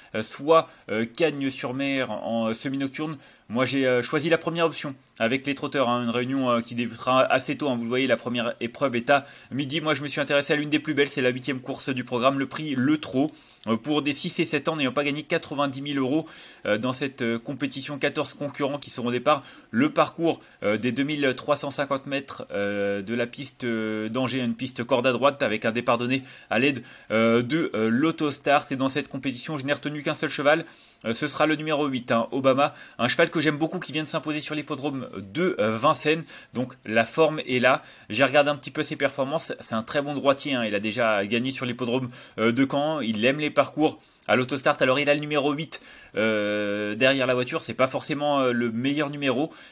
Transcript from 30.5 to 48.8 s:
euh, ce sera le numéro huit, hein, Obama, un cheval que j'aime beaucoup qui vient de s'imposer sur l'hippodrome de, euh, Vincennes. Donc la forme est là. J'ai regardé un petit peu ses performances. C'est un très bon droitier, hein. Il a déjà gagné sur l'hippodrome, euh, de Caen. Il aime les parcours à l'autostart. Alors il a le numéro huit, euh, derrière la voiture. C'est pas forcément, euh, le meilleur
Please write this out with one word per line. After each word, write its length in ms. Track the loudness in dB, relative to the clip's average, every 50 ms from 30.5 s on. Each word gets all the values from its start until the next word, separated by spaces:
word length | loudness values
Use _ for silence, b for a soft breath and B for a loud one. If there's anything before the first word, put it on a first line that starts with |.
| 4 4 2 B B B B B B B -4
euh, 80 | -4
ce 140 | -2 0 -2
sera 180 | -2 2 2 2
le 100 | 2 2
numéro 320 | 0 0 -2 0 0 0
huit, 260 | 0 -2 -4 0 2
hein, 160 | 2 2 2 0
Obama, 400 | -2 2 4 4 4 6 2 0 B B B B B B
un 100 | 0 0
cheval 200 | 4 4 2 2
que 140 | 2 2
j'aime 160 | 2 2 2 2
beaucoup 200 | -2 -2 -2 -6
qui 140 | -8 -6
vient 120 | -6 -6 -4
de 40 | -2
s'imposer 320 | -4 -4 -4 -2 -4 -4
sur 140 | -4 -4 -6
l'hippodrome 520 | -6 -6 -6 -8 -4 -4 -4 -4 -4 -8 -8 -10 -12
de, 360 | -12 -6 -2 0 0 0 2 2
euh, 120 | 2 2
Vincennes. 540 | 2 2 2 2 2 4 2 0 0 0 -2 B B B B B -6
Donc 180 | -6 -6 -6 -8 -14 _
la 180 | 0 2 2 2
forme 380 | 2 4 4 4 4 2 -2 -4
est 120 | 0 0 4
là. 240 | 4 4 4 2 B B B B B B
J'ai 160 | 0 2 2
regardé 240 | 4 6 4 4 4
un 80 | 0
petit 140 | -4 -6 -8
peu 120 | -6 -6
ses 140 | -4 -4 -2
performances. 560 | -2 -2 -2 0 -2 -4 -2 -2 -4 -4 -6 -8 -8
C'est 140 | -6 -4 -4
un 80 | -4
très 180 | -4 -2 -2 -2
bon 140 | -2 -2 -4
droitier, 400 | 0 2 2 2 2 -2 -4 -2
hein. 100 | -2 -2
Il 100 | 0 -2
a 60 | 0
déjà 460 | -2 -2 0 2 2 2 2 2 2
gagné 240 | 0 0 0 0 -2
sur 160 | -4 -4 -4
l'hippodrome, 420 | -6 -4 -4 -2 0 0 0 -2 -4 -10 B B B B 2
euh, 140 | 2 2
de 140 | 4 4 2 2
Caen. 300 | 2 0 0 0 -2 -2
Il 220 | -2 -2 -2 2 2
aime 120 | 2 2 2
les 120 | -2 0
parcours 480 | 2 2 2 2 0 0 0 0 0 B B B B B B 2
à 80 | 2
l'autostart. 400 | 2 2 0 -2 0 2 0 2 4
Alors 200 | 4 4 4 2
il 100 | 4 2
a 40 | 2
le 40 | 2
numéro 340 | 0 0 0 2 2 2
huit, 280 | 0 -2 -6 -8 -10 -12 B B B B B B -2
euh, 800 | 0 0 2 2 2 0 0 0 0 -2 -2 -2 -2 -4 -4 0
derrière 320 | 2 4 4 4 4 2
la 80 | 2 2
voiture. 280 | 0 0 -2 -4 -6
C'est 120 | -6 -6 0
pas 140 | 0 0 2
forcément, 520 | 2 -4 -4 -4 -4 -2 0 2 2 2
euh, 120 | 2 2
le 180 | 2 0 0 -2
meilleur 400 | -2 -2